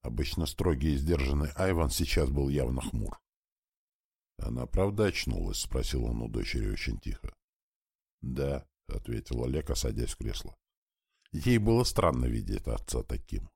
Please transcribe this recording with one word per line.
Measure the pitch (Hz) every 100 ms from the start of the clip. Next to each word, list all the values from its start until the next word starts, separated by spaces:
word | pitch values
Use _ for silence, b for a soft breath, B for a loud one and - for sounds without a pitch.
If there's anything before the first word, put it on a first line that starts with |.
Обычно | 64 55 69 - 78
строгий | - 90 71 78
и | 71
сдержанный | 73 82 69 71 73
Айван | - 95 85 78
сейчас | - 87 82 69
был | 69 69
явно | 69 62 64
хмур. | - - 52 - _ _ _ _ _ _ _ _ _ _ _ -
«Она | 52 60 62
правда | - 98 101 104
очнулась?» — | - - 92 85 -
спросил | - 67 64 67
он | 57 57
у | 57
дочери | 53 50 55 50
очень | - - -
тихо. | - - - - _ _ _ _ _ _ _ _
«Да», — | 65 64 69 69 - _ -
ответила | - - 113 - 57 62
Лека, | 65 -
садясь | - - 53 60
в | -
кресло. | - - - - _ _ _ _ _ _ _
Ей | - 92 120
было | 104 117
странно | 123 - 90 123 -
видеть | 113 110 101 -
отца | 57 - 60
таким. | - - - 50 -